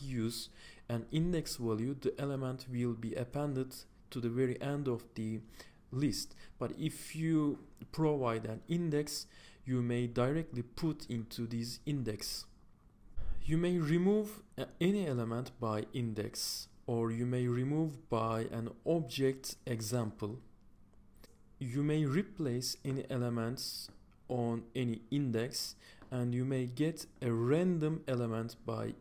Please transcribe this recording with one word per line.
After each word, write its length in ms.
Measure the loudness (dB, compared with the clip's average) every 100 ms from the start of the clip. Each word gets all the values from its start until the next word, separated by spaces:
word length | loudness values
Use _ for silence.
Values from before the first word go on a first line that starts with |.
use 480 | -4 -2 0 -2 -8 -14 -20 -16 -4
an 140 | -4 -2
index 460 | 0 2 0 -2 -2
value, 380 | 0 0 0 0
the 180 | -2 -2
element 460 | -2 -2 -2 -4 -4
will 220 | 0 0
be 200 | 0 -2
appended 640 | -4 -4 -2 -2 0 -2 -6 -16 -20 -10
to 100 | -4
the 100 | 0
very 300 | 2 2 2
end 280 | -2 0 0
of 160 | -2 -4
the 280 | -6 -4 -4 -8 -16 -20 -20 -8
list, 420 | 0 2 2 -4 -10 -18 -6
but 140 | -6 -2
if 360 | -4 -4 -8 -2
you 440 | 2 4 4 0 -6 -18 -10
provide 540 | 2 4 4 2 0 -2
an 160 | -6 -2
index, 600 | 0 2 2 0 -4 -8 -16 -20 -14
you 200 | -2 0
may 240 | 2 2 2
directly 560 | 2 2 2 0 -4
put 420 | -6 -2 -2 -2 -4
into 400 | -4 -4 -6 -4
this 340 | -2 -4 -6 -2
index. 600 | -2 -2 -4 -4 -8 -10 -18 -20 -20 -20 -20 -4 0 4 4 4
You 120 | 4
may 200 | 4 4
remove, 640 | 4 6 6 6 2 -4 -12 -6
uh, 80 | -6 2
any 240 | 2 4 2
element 460 | 2 0 -2 -4 -4
by 260 | 0 0 0
index, 760 | -2 -2 0 -2 -4 -4 -4 -8 -10 -2
or 240 | 2 2
you 160 | 2 2
may 180 | 2 2
remove 640 | 2 2 2 0 -2 -2
by 380 | 0 2 2 0
an 200 | -2 -4 -4
object 760 | 2 2 2 2 2 2 -4 -8 -4
example. 720 | -4 0 0 0 -2 -6 -6 -12 -20 -20 -20 -20 -20 -20 -20 -20 -20 -20 -10
You 240 | -4 0
may 220 | 2 4 4
replace 720 | 2 0 -2 -2 0 -2 -4
any 220 | -4 -4 -2
elements 800 | 0 0 0 -2 -2 -6 -8 -10 -16 -20 -20 -4
on 360 | 0 0 0 -4 -2
any 260 | 0 -2 -2
index, 640 | 0 2 0 0 -2 -6 -8 -18 -20 -8
and 240 | -2 0
you 120 | 0 0
may 200 | 0 -2
get 400 | 0 0 0 -10 -4
a 100 | 0
random 680 | 2 4 4 4 4 2 0 0
element 480 | 0 0 0 -2 -6 -4
by 300 | -2 -4 -6